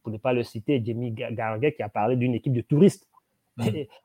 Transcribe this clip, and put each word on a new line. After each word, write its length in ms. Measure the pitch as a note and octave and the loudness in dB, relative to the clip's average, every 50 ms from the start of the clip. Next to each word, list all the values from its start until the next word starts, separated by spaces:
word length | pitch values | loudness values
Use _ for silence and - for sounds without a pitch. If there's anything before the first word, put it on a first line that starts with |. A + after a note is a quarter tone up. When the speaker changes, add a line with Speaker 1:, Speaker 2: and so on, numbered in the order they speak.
| _ | _
Speaker 1:
pour 80 | A2+ | -10
ne 60 | G#2+ G#2+ | -10 -4
pas 160 | - C3 B2+ | -2 0 0
le 100 | A#2+ A2+ | 0 -2
citer, 400 | - - A2+ - - D3 B2+ A2 | -4 -8 -6 -2 0 0 0 0
Jamie 260 | A#2 A2+ A#2 B2 A#2+ | -2 -4 -4 -4 -6
Ga-, 220 | A2 A2+ A#2+ A#2 A#2 | -6 -8 -8 -8 -6
Carragher, 400 | A2 A2+ A2 A2 A2 C3+ D#3 - | -6 -4 -4 -2 0 0 0 0
qui 80 | - | -2
a 80 | A2 G#2 | -6 -6
parlé 260 | - G#2+ G#2 A#2 C3 | -2 -2 0 2 2
d'une 200 | B2 A#2+ B2+ A#2+ | 2 0 0 0
équipe 180 | A2 - C#3+ B2+ | -2 -2 0 -2
de 80 | A#2 | -2
touristes. 480 | - - D3+ D3 G3 G3+ - - - _ _ _ _ _ _ _ _ _ _ A#2 | 0 0 4 6 6 6 6 2 -6 _ _ _ _ _ _ _ _ _ _ -4
Speaker 2:
Mhm. 180 | A#2 A2+ - | -2 -2 -2
Speaker 1:
Et 140 | D#3 C3+ - - - | -4 -6 -10 -14 -20